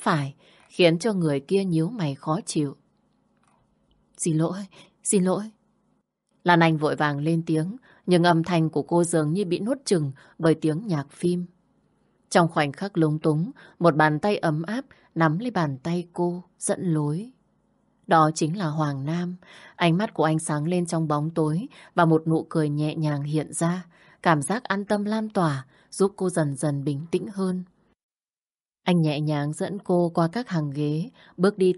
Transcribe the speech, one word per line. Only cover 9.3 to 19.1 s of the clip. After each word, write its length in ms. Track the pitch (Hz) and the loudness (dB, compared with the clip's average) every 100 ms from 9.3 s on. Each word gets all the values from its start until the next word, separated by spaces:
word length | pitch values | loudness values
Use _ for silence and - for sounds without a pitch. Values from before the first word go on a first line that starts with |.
như 120 | 185 | -2
bị 160 | 180 170 | -2 -2
nuốt 180 | 208 269 | -4 -6
chừng 280 | - 180 139 - - - | 0 0 0 -6 -18 -2
bởi 160 | 165 | 0
tiếng 320 | 156 156 156 226 | 2 0 -2 -2
nhạc 240 | 151 143 | -4 -4
phim. 360 | - 175 180 175 _ _ _ _ _ _ _ _ | -4 -2 -2 -6 _ _ _ _ _ _ _ _
Trong 180 | 180 165 | 2 4
khoảnh 240 | 165 143 | 2 -2
khắc 260 | 135 196 170 | -4 -6 0
lúng 200 | 156 156 | 0 2
túng, 320 | 160 151 208 - - - | 0 0 -2 -8 -20 0
một 180 | 170 151 | 2 4
bàn 220 | 156 151 | 4 2
tay 180 | 208 208 | 0 0
ấm 260 | 165 151 | -2 -2
áp 220 | 170 233 - _ _ | -4 -8 -10 _ _
nắm 240 | 165 160 160 | 0 0 0
lấy 120 | 247 | -4
bàn 280 | 196 151 131 | -2 -2 -4
tay 240 | 170 175 170 | -4 -4 -6
cô, 320 | - 175 175 - _ | -4 -4 -4 -12 _
dẫn 340 | - - 185 | -6 -4 -2
lối. 360 | 156 147 160 240 - _ _ _ _ _ _ - | 0 0 -4 -8 -16 _ _ _ _ _ _ 2
Đó 240 | 165 156 | 4 4
chính 240 | 160 156 196 | 2 -2 -2
là 80 | 160 | -4
Hoàng 380 | 151 147 139 | -2 -2 -2
Nam. 320 | 139 | -4